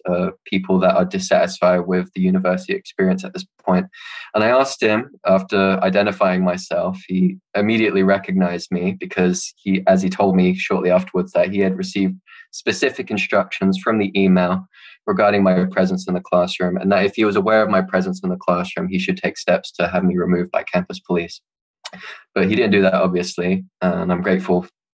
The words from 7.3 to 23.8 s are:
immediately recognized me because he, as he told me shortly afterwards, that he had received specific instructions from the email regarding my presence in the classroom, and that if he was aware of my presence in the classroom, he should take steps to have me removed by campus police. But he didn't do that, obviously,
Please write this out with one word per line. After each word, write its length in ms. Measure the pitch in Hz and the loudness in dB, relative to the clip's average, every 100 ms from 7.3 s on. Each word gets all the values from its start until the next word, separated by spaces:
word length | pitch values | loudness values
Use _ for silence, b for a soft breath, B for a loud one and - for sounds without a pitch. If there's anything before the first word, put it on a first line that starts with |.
| - _ 101 | -2 _ -2
immediately 480 | 104 113 110 95 | 0 2 2 2
recognized 680 | 95 98 98 95 90 87 - | 2 2 0 0 0 -2 -4
me 240 | 90 90 95 | -4 -2 -4
because 560 | 92 - 90 90 - - | -8 0 0 0 -6 -10
he, 260 | 101 95 95 | -2 0 4
as 160 | 92 | 2
he 80 | 92 | 2
told 260 | 92 101 92 | 0 2 4
me 200 | 92 90 | 2 0
shortly 340 | - 95 90 | -2 -2 2
afterwards, 440 | 90 92 92 90 | 0 0 -4 -2
that 180 | - 87 | 0 0
he 80 | 101 | 2
had 180 | 95 - | 0 -2
received 380 | 92 101 95 95 _ B B | -6 -2 -2 -2 _ B B
specific 600 | - - 101 139 - 95 | -8 -6 -2 -2 -2 -6
instructions 680 | 107 - 104 95 - 95 95 | -6 0 0 0 0 0 0
from 220 | 107 110 | 0 0
the 180 | 98 98 | 0 2
email 460 | 95 92 90 92 - B B B - | 4 4 2 -2 -6 B B B -4
regarding 380 | 98 104 104 | 2 2 4
my 220 | 98 92 92 | 4 2 0
presence 420 | - 92 - - | 0 0 -2 -4
in 60 | |
the 80 | 90 | -6
classroom, 560 | - - 202 - 185 92 | 0 0 0 -2 -2 -2
and 120 | 95 | 0
that 120 | 101 98 | 2 0
if 100 | - | 0
he 100 | 107 | 0
was 100 | 101 | 2
aware 260 | 95 - | 2 2
of 80 | 98 | 4
my 120 | 98 | 0
presence 400 | 92 92 92 92 | 0 -2 -2 -4
in 60 | 92 | -4
the 80 | 92 | -4
classroom, 500 | - 87 90 - 90 | -2 -2 -2 -6 -4
he 100 | 92 | -4
should 200 | 92 92 | -2 -2
take 200 | 90 - | -4 -4
steps 340 | - 87 - | 0 0 -2
to 160 | - 87 | -4 -2
have 160 | 90 92 | 0 0
me 100 | 90 | 0
removed 360 | 87 87 87 | 0 0 0
by 120 | - | -4
campus 380 | - 90 90 92 | -2 -4 -4 -10
police. 400 | - 87 170 - _ _ _ _ - B B B B | -4 -4 -4 -14 _ _ _ _ -18 B B B B
But 140 | 98 95 | -2 0
he 80 | 113 | 2
didn't 160 | 113 | 2
do 100 | 101 | 4
that, 100 | 95 | 2
obviously, 720 | 92 92 90 90 - 90 95 92 _ | 2 0 -2 -4 -4 -2 -2 -6 _